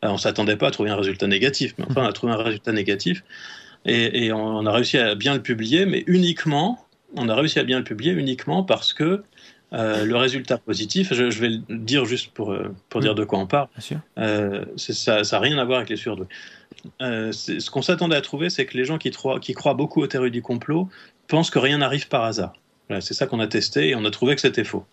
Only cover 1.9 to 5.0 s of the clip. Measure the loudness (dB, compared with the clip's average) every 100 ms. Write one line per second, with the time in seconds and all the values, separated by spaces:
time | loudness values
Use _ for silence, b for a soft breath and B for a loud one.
1.9 | 0 0 0 -2 0 0 -4 -2 -2 0
2.9 | 0 0 -4 -6 B B B B B 0
3.9 | 2 2 2 0 0 -2 0 2 2 4
4.9 | 2